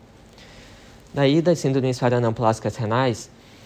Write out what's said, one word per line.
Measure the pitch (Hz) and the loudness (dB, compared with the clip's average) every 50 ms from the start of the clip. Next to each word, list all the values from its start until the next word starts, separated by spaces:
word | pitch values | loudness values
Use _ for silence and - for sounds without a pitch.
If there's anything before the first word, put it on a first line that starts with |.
| - - - - - - - - - - - - - - - - - - - - - - - | -20 -20 -20 -20 -20 -20 -20 -20 -20 -20 -20 -20 -20 -20 -20 -20 -20 -20 -20 -20 -20 -8 -2
Daí, | 143 139 135 147 165 | 0 2 4 4 4
das | 156 175 165 - | 2 2 0 2
síndromes | - 139 135 135 127 131 123 | 0 0 0 0 0 0 0
paraneoplásicas | - 135 123 123 120 120 113 110 131 123 110 113 - - 110 - | 0 0 0 2 2 0 0 0 0 0 0 0 0 -4 -6 -6
renais, | - 117 104 113 123 135 127 110 - - - - - - - - - - | -4 -4 -2 0 0 0 0 -2 -4 -10 -16 -20 -20 -20 -20 -20 -20 -20